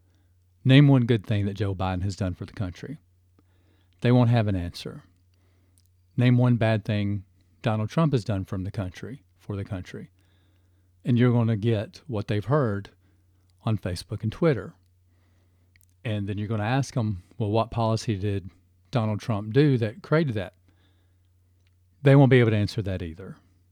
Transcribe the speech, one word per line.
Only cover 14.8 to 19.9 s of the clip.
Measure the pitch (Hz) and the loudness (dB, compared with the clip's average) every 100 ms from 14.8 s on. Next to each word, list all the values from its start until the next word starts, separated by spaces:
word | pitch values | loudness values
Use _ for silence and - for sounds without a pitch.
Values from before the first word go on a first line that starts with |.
| _ _ _ _ _ _ _ _ _ _ _ _ | _ _ _ _ _ _ _ _ _ _ _ _
And | 123 104 101 | -6 -6 -4
then | 101 | -6
you're | 104 | -4
gonna | 110 | -4
ask | 104 135 131 131 | -2 -2 -2 -4
'em, | 107 92 - - | -4 -6 -10 -6
"Well, | 104 | -2
what | 110 110 | 0 0
policy | 120 113 113 - 98 | -2 0 0 -2 -4
did | 104 98 92 - _ _ _ | -4 -4 -8 -18 _ _ _
Donald | 127 110 104 | -4 -2 -4
Trump | - 104 107 | -4 -6 -2
do | 131 151 123 | 2 2 2
that | 110 | -2